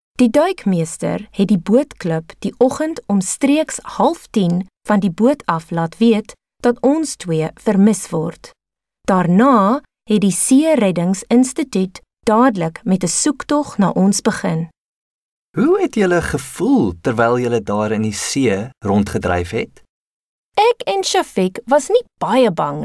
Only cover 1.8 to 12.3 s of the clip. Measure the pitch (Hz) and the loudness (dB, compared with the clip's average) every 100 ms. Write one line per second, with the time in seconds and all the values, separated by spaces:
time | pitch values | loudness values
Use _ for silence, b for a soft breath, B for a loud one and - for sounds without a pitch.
1.8 | 302 - 175 160 160 - 196 - 254 262 | 0 -6 -6 -6 -6 -10 -10 0 0 0
2.8 | 311 330 - 202 185 - 277 294 311 - | -6 -6 -2 -2 -2 -2 0 2 0 -8
3.8 | - - 233 330 - 220 175 175 185 _ | -12 -2 -2 -2 -4 -2 0 -2 -4 _
4.8 | - 208 196 160 233 294 - 165 - 170 | -2 0 0 0 0 0 -2 -6 -4 -4
5.8 | 165 - 226 214 220 - _ _ 240 240 | -4 0 2 2 -2 -16 _ _ -2 0
6.8 | 254 311 302 - 180 160 156 - - 196 | 0 0 -2 -8 -4 -4 -4 -4 0 4
7.8 | 208 202 - 165 165 - - _ _ _ | 4 2 -4 -6 -6 -10 -20 _ _ _
8.8 | _ _ - 185 170 185 262 240 196 277 | _ _ -2 0 4 4 4 4 2 0
9.8 | - _ - 214 202 - - 262 320 294 | -6 _ -4 0 0 0 2 4 4 2
10.8 | 202 175 175 190 - 247 254 - 285 190 | 2 0 -2 -4 0 2 2 -2 -4 -2
11.8 | 185 - - _ - | -4 -6 -20 _ 0